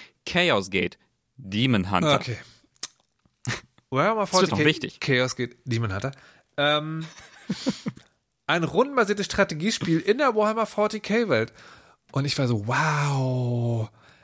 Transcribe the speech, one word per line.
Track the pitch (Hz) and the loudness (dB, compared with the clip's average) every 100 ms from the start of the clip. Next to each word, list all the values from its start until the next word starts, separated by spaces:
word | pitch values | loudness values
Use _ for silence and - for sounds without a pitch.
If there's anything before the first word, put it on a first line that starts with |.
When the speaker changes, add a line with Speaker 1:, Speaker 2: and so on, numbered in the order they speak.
| - _ | -20 _
Speaker 1:
Chaos | - 175 175 110 95 | -4 0 2 2 0
Gate, | 92 90 - _ _ _ - | -2 -2 -6 _ _ _ -18
Demon | 95 104 131 110 92 | -6 0 2 2 2
Hunter. | 95 151 | 0 2
Speaker 2:
Okay. | 139 - 113 - - _ - - _ _ _ _ _ - - - _ - | 0 0 -10 -12 -20 _ -12 -12 _ _ _ _ _ -6 -6 -10 _ -6
Warhammer | 131 185 220 | 0 0 0
Speaker 1:
Das | 190 | 2
wird | 185 | 4
noch | 185 | 4
Speaker 2:
forty | 196 | 4
K, | 151 | 2
Speaker 1:
wichtig. | 160 - - | 2 -4 -6
Speaker 2:
Chaos | - 123 127 - | 0 0 0 -2
Gate, | 120 - | -8 -8
Demon | 127 113 113 | -4 -2 -2
Hunter. | 95 131 135 - _ _ - | -4 -6 -10 -20 _ _ -2
Ähm, | 147 151 156 160 160 - - - - | 0 0 -2 -8 -10 -16 -20 -20 -10
<laughs> | 190 269 - - - - _ _ _ - | -6 -4 -4 -8 -12 -20 _ _ _ -2
ein | 170 | 0
rundenbasiertes | 156 156 269 269 202 202 190 | 0 0 0 2 0 0 -2
Strategiespiel | - 196 151 196 - 170 160 | 0 0 0 -4 -2 0 0
in | - 233 | 2 2
der | 277 | 2
Warhammer | 214 214 220 214 | 2 2 0 -2
forty | - 208 214 | 0 -2 -2
K | - 220 220 | -2 0 2
Welt. | 117 110 - - - - _ _ | 2 0 -6 -20 -20 -20 _ _
Und | 139 | -4
ich | 139 - | -2 0
war | 127 | 0
so, | 113 107 | 0 0
wow. | 135 156 147 143 135 127 127 123 120 120 117 110 _ - - | 0 2 0 0 0 0 0 0 0 0 0 -4 _ -20 -20